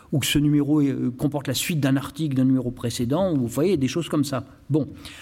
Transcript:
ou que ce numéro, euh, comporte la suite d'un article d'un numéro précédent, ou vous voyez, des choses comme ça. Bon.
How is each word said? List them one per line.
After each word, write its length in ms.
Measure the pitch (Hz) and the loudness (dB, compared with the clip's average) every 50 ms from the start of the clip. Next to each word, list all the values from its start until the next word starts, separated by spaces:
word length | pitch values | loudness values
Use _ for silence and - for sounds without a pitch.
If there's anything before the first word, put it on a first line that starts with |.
| - - | -8 -4
ou 80 | 175 139 | -2 -2
que 60 | 113 | 0
ce 120 | - - | 2 2
numéro, 440 | 151 147 147 147 147 143 135 151 151 | 2 4 4 4 2 2 2 2 2
euh, 300 | 143 139 123 127 127 123 120 | 2 2 0 0 -2 -4 -2
comporte 320 | - - 139 147 139 - | -2 -2 -2 -2 -2 -4
la 60 | 143 123 | -4 -4
suite 260 | - - - 175 147 | -4 -2 -2 -2 0
d'un 160 | 135 135 135 | 2 2 2
article 400 | 139 139 - - 160 160 147 131 | 0 0 -4 -6 -4 -4 -2 2
d'un 80 | 131 131 | 2 4
numéro 280 | 131 131 131 120 120 | 4 4 2 0 -2
précédent, 600 | - - - 117 - - 120 117 143 175 196 185 156 | -6 -4 -6 -6 -4 -2 -2 0 0 0 2 2 2
ou 80 | 135 | 0
vous 60 | 120 | 0
voyez, 300 | 113 113 135 156 196 190 | 0 0 0 2 2 2
des 100 | 143 131 | 2 0
choses 220 | 120 - - - - | 0 0 -2 -4 -2
comme 160 | 175 151 139 | 0 0 0
ça. 200 | - 147 117 - - - - - - | 0 -2 -4 -6 -8 -16 -20 -4 -2
Bon. 180 | 139 156 135 - - - - - - - | 0 0 0 -2 -6 -14 -16 -18 -18 -18